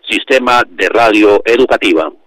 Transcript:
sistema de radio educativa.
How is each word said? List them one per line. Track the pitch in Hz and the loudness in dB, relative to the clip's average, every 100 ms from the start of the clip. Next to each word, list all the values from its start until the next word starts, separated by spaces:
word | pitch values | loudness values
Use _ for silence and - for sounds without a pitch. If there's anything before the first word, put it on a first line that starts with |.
| - | -8
sistema | 107 - 131 123 123 117 | -8 -2 -2 0 -2 -2
de | - 92 | -4 -4
radio | 107 117 107 104 101 110 | 0 0 2 2 2 0
educativa. | 120 131 120 104 80 76 - | 0 0 0 0 -2 -4 -10